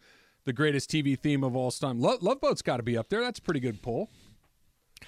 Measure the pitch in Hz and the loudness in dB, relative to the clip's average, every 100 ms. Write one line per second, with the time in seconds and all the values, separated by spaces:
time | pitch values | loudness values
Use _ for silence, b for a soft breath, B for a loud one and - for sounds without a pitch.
0 | _ _ _ _ - 117 151 143 - 156 | _ _ _ _ -4 0 2 2 0 0
1 | 143 135 151 143 135 127 127 - 143 117 | 2 2 2 2 2 0 -2 -2 -2 0
2 | 156 247 175 277 294 208 - 127 117 117 | 2 2 0 2 0 0 -2 -2 0 -2
3 | - 208 247 - - 151 123 104 - 120 | -2 -2 -2 -4 -4 -2 -2 -4 -6 -4
4 | 220 - - - _ _ _ _ _ - | -6 -12 -20 -20 _ _ _ _ _ -20